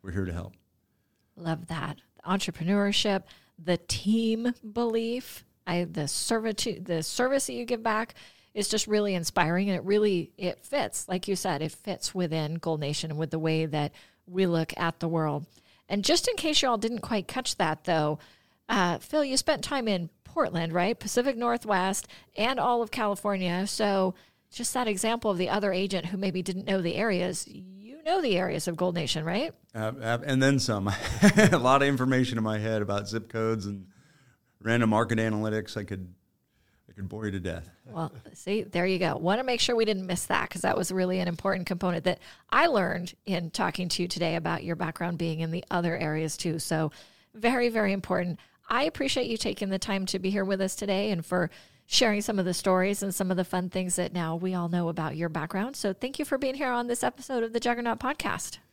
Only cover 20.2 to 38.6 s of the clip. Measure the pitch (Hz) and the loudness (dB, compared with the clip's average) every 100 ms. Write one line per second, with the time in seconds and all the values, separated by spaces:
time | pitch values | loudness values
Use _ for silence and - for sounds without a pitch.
20.2 | - 339 277 165 165 170 185 233 202 247 | -8 -2 0 0 0 2 2 0 0 0
21.2 | 262 233 240 233 214 190 185 202 - - | 0 0 0 -2 0 0 2 -2 -8 -20
22.2 | _ - 226 262 254 240 226 - 214 196 | _ -2 0 2 2 2 0 -2 -2 0
23.2 | 208 196 180 175 202 - 208 196 190 185 | -2 0 0 0 -2 0 2 2 2 -2
24.2 | - _ _ - 240 254 233 190 220 233 | -18 _ _ -6 -4 -2 0 0 0 0
25.2 | 220 180 185 208 202 185 190 185 170 190 | 0 0 0 0 0 0 0 -2 -4 -2
26.2 | 196 185 185 185 202 196 170 - 226 180 | -2 -2 -4 -4 -2 0 0 0 0 0
27.2 | 180 180 - - 185 190 214 294 311 370 | -2 -4 -10 -14 -18 -20 -20 -8 0 2
28.2 | 285 180 185 170 175 165 180 170 147 156 | 2 2 0 -2 -4 0 0 0 -2 -2
29.2 | 156 196 320 - _ 113 110 113 113 120 | -2 -2 -4 -8 _ -4 -4 -4 -2 -2
30.2 | 147 131 135 139 127 104 98 98 - - | 2 4 6 4 2 0 0 -2 -4 6
31.2 | 202 - 214 160 123 139 139 139 127 127 | 6 8 6 8 6 6 6 4 4 4
32.2 | 123 117 110 107 107 110 101 101 101 113 | 2 0 0 0 0 0 0 -2 -2 -6
33.2 | 107 117 113 113 101 101 95 - _ _ | -4 -2 0 0 -2 -8 -12 -20 _ _
34.2 | _ _ _ _ 113 117 113 107 110 113 | _ _ _ _ 0 4 6 4 4 2
35.2 | 113 107 107 107 104 - 101 95 90 92 | 2 0 0 -2 -4 -8 -6 -8 -8 -16
36.2 | _ _ _ _ _ _ _ - 98 107 | _ _ _ _ _ _ _ -12 -10 -4
37.2 | 107 98 90 82 80 - - 170 165 - | -4 -2 -4 -6 -10 -20 -12 -8 -8 -10
38.2 | - - - 214 | -20 -12 -4 -4